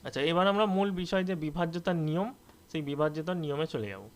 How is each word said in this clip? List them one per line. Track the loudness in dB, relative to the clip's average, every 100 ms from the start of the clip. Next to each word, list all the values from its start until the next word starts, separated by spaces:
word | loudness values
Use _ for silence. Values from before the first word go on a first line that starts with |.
আচ্ছা, | -6 -2
এবার | 2 4 4
আমরা | 4 4
মূল | 4 2
বিষয় | 0 0 0
যে | 0 -2
বিভাজ্যতার | -2 -2 -2 0 0 0
নিয়ম, | 2 0 -2 -6 -20 -20 -8
সেই | -6
বিভাজ্যতার | -4 0 0 0 -4 -2
নিয়মে | -2 -2 -2
চলে | -2 -4
যাব। | -6 -14